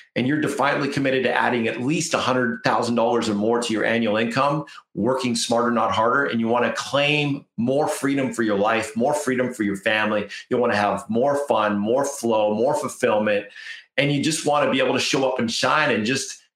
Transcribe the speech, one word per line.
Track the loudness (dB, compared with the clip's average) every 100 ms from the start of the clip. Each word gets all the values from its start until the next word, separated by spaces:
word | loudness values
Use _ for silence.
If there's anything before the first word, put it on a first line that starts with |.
| -10
and | -4 0
you're | 0
defiantly | -2 0 0 0 -2
committed | 0 0 0
to | 0
adding | 2 0 0 -2
at | -2
least | -2 -2 -2
a | -2
hundred | 0 0 0 -2
thousand | 0 0 0
dollars | 0 2 2 0
or |
more | 0 2 0
to | 0
your | 0
annual | 0 0 0 0
income, | 0 0 0 0 -4 -14 -14
working | -4 0 0 -2
smarter, | -2 0 0 2
not | 0 0
harder, | 2 2 2 0
and | 0
you | 0
wanna | 2 0
claim | -2 -2 0 2 2 0 -2 -6 -4
more | 0 2 0
freedom | -2 -2 0 -2
for | 0
your | 0 2
life, | 2 0 -2 -2
more | 0
freedom | 0 0 0 -2
for | -2
your | -2 -2
family, | 0 0 0 -2 -4 -10 -4
you | 0
wanna | 2 2
have | 2 0 -2
more | 0 2 0 0
fun, | 2 2 0
more | 0 0
flow, | 0 -2 0 2 2
more | 2 0
fulfillment, | 0 -4 -2 0 2 2 0 -4 -14 -16 -18 -8 -2
and | 0
you | 2
just | 0 0 0
wanna | 2 2
be | 2
able | 2
to | 0
show | 0 0 0
up | 0
and | -2
shine | -2 0 2 2
and | 2
just | 0 -2 -4 -12 _